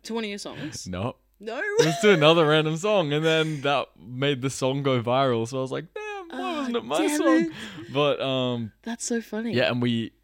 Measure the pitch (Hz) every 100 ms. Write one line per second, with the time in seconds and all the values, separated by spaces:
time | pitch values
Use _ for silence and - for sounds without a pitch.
0 | - 226 214 202 151 - 302 - - 90
1 | 113 - _ _ 214 233 415 415 156 160
2 | 214 185 151 170 151 156 156 160 202 208
3 | 156 147 160 160 160 151 135 139 - _
4 | 92 123 139 139 131 - 131 139 139 127
5 | 113 127 135 117 117 131 131 135 156 -
6 | 427 403 349 254 370 320 262 233 226 302
7 | 320 302 320 320 330 - - - - 127
8 | 147 131 135 131 127 120 110 _ - 233
9 | - 233 220 214 233 123 127 123 123 117
10 | 113 _